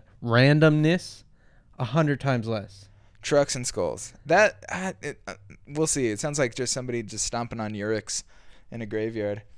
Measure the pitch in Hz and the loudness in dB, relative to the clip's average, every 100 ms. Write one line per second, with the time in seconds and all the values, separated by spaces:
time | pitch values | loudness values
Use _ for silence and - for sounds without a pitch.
0 | - - 120 117 131 151 156 151 151 175 | -8 -10 0 6 6 8 6 6 4 0
1 | - - - _ _ _ _ - 123 139 | -4 -16 -20 _ _ _ _ -8 -2 0
2 | 151 139 139 127 113 110 101 - - - | 0 0 0 -2 -2 -4 -6 -14 -20 -20
3 | _ - - 147 143 131 123 - 87 60 | _ -14 0 2 2 -2 -4 -2 -2 -4
4 | - - 139 170 208 - - 180 190 - | -10 -12 2 4 4 2 -10 -8 -6 -8
5 | 143 - - - - - - 143 160 143 | -10 -12 -14 -16 -16 -20 -8 -2 0 2
6 | 123 104 156 147 131 - 123 - 127 120 | 0 0 -2 0 -2 -2 -4 -4 -4 -6
7 | 107 107 - 117 120 117 107 107 104 110 | -6 -6 -6 -4 -6 -6 -6 -4 -2 -2
8 | - - - - - - - 117 110 107 | -4 -8 -10 -16 -20 -20 -14 -12 -6 -4
9 | 110 113 104 104 - | -4 -2 -4 -6 -10